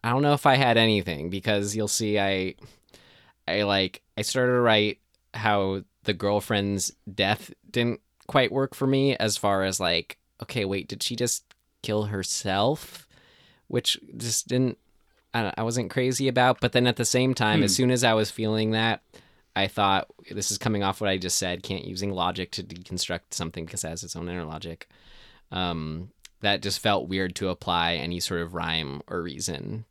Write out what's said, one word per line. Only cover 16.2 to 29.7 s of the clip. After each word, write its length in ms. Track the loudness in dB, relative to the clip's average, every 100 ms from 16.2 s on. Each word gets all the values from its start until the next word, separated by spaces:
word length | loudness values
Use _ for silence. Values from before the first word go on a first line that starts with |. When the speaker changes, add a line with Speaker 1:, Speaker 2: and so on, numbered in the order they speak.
| 2
Speaker 1:
about. 320 | 4 4 4
But 100 | 2
then 140 | 4 4
at 100 | 2
the 80 |
same 300 | 2 2 2
time, 280 | 2 4 4
as 100 | 4
Speaker 2:
Hmm. 40 | 4
Speaker 1:
soon 80 | 4
as 140 | 4
I 100 | 4
was 160 | 4 2
feeling 400 | -2 0 0 2
that, 320 | 2 0 -2 _ -20 _ _ _
I 120 | -2 -2
thought, 400 | 2 4 4 0 -14 -10
this 200 | -6 -4
is 60 | -2
coming 260 | 0 0
off 200 | 0 0
what 80 | 0
I 80 | 0
just 180 | 0 -2
said, 260 | -2 -4
can't 220 | -6 -8
using 280 | -6 -6 -4
logic 400 | -2 -2 -2 -8
to 100 | -8
deconstruct 680 | -12 -14 -10 -8 -4 -6 _
something 340 | -8 -8 -8 -10
because 180 | -8
it 40 | -8
has 140 | -10
its 140 | -10 -10
own 140 | -8
inner 140 | -8 -8
logic. 420 | -10 -12 -14 -18 _ -20 -20 -20 -20 _
Um, 560 | -4 -4 -4 -6 -8 -12 _ -20 _
that 200 | -2 0
just 160 | -2 -2
felt 280 | 0 0 0
weird 280 | -2 -4
to 160 | -4 -4
apply 460 | -4 -2 0 0 -2
any 220 | -4 -6
sort 220 | -4 -4
of 140 | -4
rhyme 480 | -6 -4 -4 -4 -10 -8
or 120 | -6
reason 640 | -6 -6 -6 -6 -8